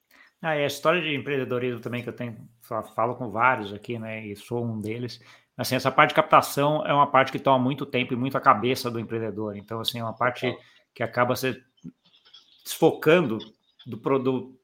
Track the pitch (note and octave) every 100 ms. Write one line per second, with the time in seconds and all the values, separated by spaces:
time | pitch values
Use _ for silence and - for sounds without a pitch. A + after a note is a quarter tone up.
0 | _ _ - - D#3+ D3+ C#3+ C#3 D#3 F3
1 | D#3 C#3 A#2+ C#3 B2 B2 B2 A#2+ A#2+ A#2+
2 | B2 A2 A#2+ A2 - _ - A2+ - -
3 | A#2 A#2+ A#2 G#2 B2+ A#2+ G2+ G2+ - A#2
4 | A2 A2 G#2+ G2+ - A#2+ A#2 A2 G#2 A#2
5 | A#2+ - - - _ - B2 C3 C3 D3
6 | D3 D#3+ - D3 - C#3+ C#3+ D3+ - C#3+
7 | C#3+ C3 C3 C3 C#3 C3 B2+ C#3 C#3+ B2+
8 | B2 A#2+ C3 C3 A2+ G#2 B2 C3 A#2+ A2+
9 | G#2 A2+ A2 G2 G#2+ G#2 G2+ A2+ A2 A#2+
10 | A2+ - B2 - B2 - - _ _ -
11 | A#2 B2 - A#2+ C3 G#2 _ _ - -
12 | _ _ _ - _ _ - - D#3+ -
13 | D#3 F3 C3 A2 - _ _ _ B2 G#2+
14 | C#3+ C3+ C3 B2+ B2+ -